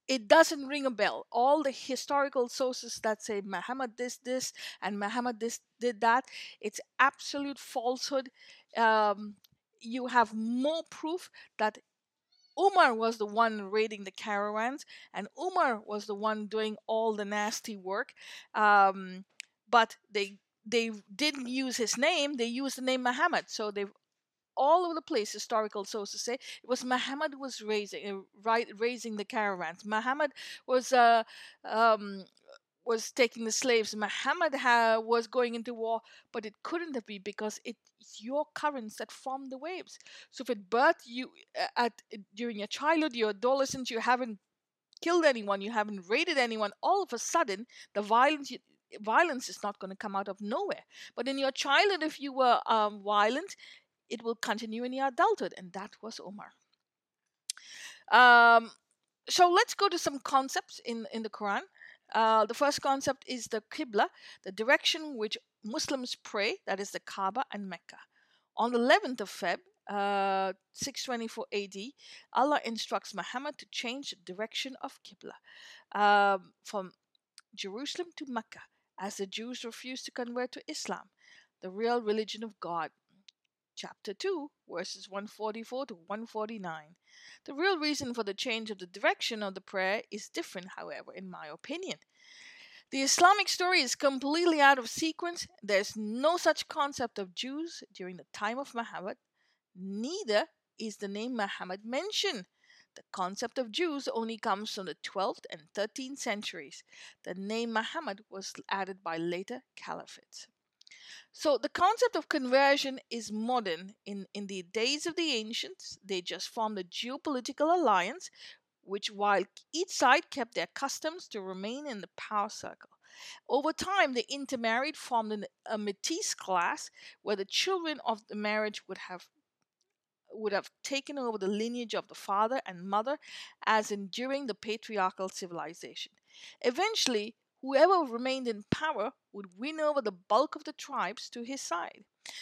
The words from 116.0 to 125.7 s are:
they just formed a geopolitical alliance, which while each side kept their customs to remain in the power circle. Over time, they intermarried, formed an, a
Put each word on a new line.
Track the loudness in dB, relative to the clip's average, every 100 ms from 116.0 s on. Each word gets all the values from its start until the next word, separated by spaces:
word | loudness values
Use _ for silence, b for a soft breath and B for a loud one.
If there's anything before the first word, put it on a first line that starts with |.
they | -6 -6
just | -4 -8 -6
formed | -4 -4 -4
a |
geopolitical | -8 -8 -6 -6 -2 -2 -4 0 4 4
alliance, | 6 4 2 -4 -14 B B B _ _
which | -10 -8 -6
while | -2 2 2 0 -8 _
each | -6 -4
side | 4 6 6 4
kept | -8 -6
their | -4 -6
customs | -4 -6 -4 -6 -8 -10
to | -10
remain | -8 -8 -8 -8 -8
in | -10
the | -10 -12
power | -4 -2 -2
circle. | -4 -12 -14 -20 _ B B B B 0
Over | 2 2
time, | 0 0 2 4
they | 2 -4
intermarried, | -6 -6 -2 0 0 -2 -6
formed | -2 0 0
an, | -4 -8 _
a | -8